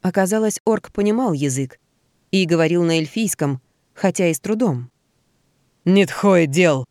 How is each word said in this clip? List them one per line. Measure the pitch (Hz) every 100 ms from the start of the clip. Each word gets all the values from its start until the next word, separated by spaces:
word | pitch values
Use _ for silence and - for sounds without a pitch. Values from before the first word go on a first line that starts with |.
Оказалось, | 185 180 190 214 220 208
орк | - 220 -
понимал | - 208 220 254
язык | 151 143 127 135 - _ _ _ _ _
и | 190
говорил | 175 165 160 170
на | 170 165
эльфийском, | 156 - 220 - 147 135 _ _ _
хотя | - 196 170 175
и |
с | 160
трудом. | 190 220 233 127 123 _ _ _ _ _ _ _ _ _
Нитхой | - 190 190 - 202 185 160
дел! | 143 180 139 123